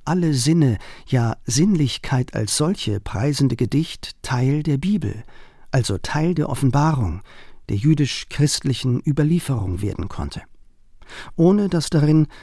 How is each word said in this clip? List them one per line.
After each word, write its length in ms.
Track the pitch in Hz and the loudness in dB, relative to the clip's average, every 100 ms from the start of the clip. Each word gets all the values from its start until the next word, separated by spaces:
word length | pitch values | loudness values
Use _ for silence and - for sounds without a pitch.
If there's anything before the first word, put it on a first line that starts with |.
alle 300 | - 180 165 | -2 0 2
Sinne, 440 | 139 131 170 139 104 - - - | 2 2 4 4 0 -6 -20 -2
ja 320 | 127 113 - - | 0 0 -4 -2
Sinnlichkeit 880 | 113 196 175 135 - - 127 123 - | 0 2 2 0 -2 -2 -2 -2 -4
als 220 | 107 - | -2 0
solche 420 | 151 202 - 98 | 0 -2 -4 -4
preisende 560 | - 92 139 143 135 120 | -4 -4 -2 2 0 0
Gedicht 600 | 117 143 170 - - - | 0 0 -2 -8 -16 -12
Teil 400 | - 123 131 151 | -4 0 2 0
der 140 | 151 139 | 0 0
Bibel, 460 | 180 208 101 107 - - - - - | 0 -2 -2 -6 -12 -18 -20 -20 -4
also 280 | 131 110 101 | -2 0 -2
Teil 360 | - 151 165 | -4 -2 0
der 160 | 160 - | 0 -2
Offenbarung, 720 | 123 135 139 156 143 95 90 - - - - - | 0 2 4 2 2 -2 -4 -10 -20 -20 -14 -6
der 80 | 98 | 0
jüdisch-christlichen 1200 | 139 156 139 - - - 147 - 143 123 131 123 - | 2 4 2 -4 -6 0 0 0 -2 -2 0 0 0
Überlieferung 760 | 143 151 175 - 123 92 90 | 0 2 0 0 -4 -4 -4
werden 280 | 104 - 80 | -4 -6 -6
konnte. 320 | - - - - - - _ - - - - - - | -6 -8 -10 -16 -20 -20 _ -20 -20 -20 -18 -6 2
Ohne 340 | 170 202 202 | 4 4 2
dass 200 | 175 - | 0 2
darin, 380 | 160 151 156 151 - | 2 6 6 4 -2